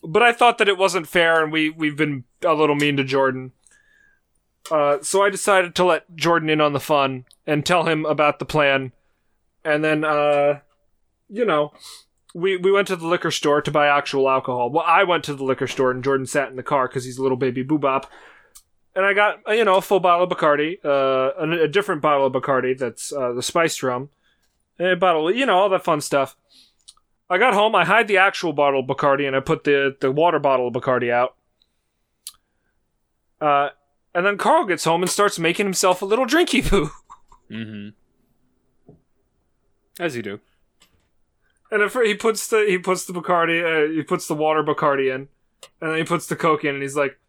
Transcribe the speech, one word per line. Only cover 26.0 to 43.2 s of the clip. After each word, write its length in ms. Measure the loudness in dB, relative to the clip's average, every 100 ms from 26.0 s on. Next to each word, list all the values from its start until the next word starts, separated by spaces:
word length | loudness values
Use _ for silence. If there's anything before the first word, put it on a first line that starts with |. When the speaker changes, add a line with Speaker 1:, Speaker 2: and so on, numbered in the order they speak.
Speaker 1:
stuff. 340 | 0 -2 -2 -6 _ _ _ _ -20 -20 _ _ _
I 80 | 2
got 160 | 2
home, 200 | 4 2 2
I 100 | 2
hid 240 | 2 2
the 80 | 2
actual 340 | 2 0 -4
bottle 300 | 0 2 2
of 60 | -2
Bacardi, 380 | -2 0 2 0
and 100 | -2
I 40 |
put 240 | -2 -2
the, 320 | 2 2 2 0
the 100 | -2
water 280 | 2 2 2
bottle 280 | 2 0 0
of 60 |
Bacardi 360 | -4 -2 0 0
out. 260 | 0 0 _ _ _ _ _ _ _ _ _ -20 _ _ _ _ _ _ _ _ _ _ _
Uh, 300 | 0 2 0 -6 _ _ _
and 120 | -2 -2
then 120 | 0
Carl 280 | 2 2 2
gets 180 | -2
home 180 | 0 0
and 80 | -2
starts 300 | 0 0 0
making 260 | -2 -2 -4
himself 360 | 0 0 0
a 40 | 0
little 200 | -2 0
drinky 400 | 0 2 0 2
poo. 240 | 0 -2 -10
<laughs> 60 | _ -20 _ _ _
Speaker 2:
Mm-hmm. 380 | -12 -12 -14 -16 -20 _ _ _ _ _ _ _ _ _ -20 _ _ _ _ _ _ _ _ _ -8
As 160 | -6 -6
you 60 |
do. 180 | -10 -12 _ _ _ _ _ _ _ _ _ _ _ _ _
Speaker 1:
And 120 | -2
at 100 | -2
fir-, 140 | 0 0
he 80 | 0
puts 320 | -2 -2 -2
the, 180 | 0 2
he 120 | 0
puts 260 | -2 -4 -4
the 60 |
Bacardi, 500 | -10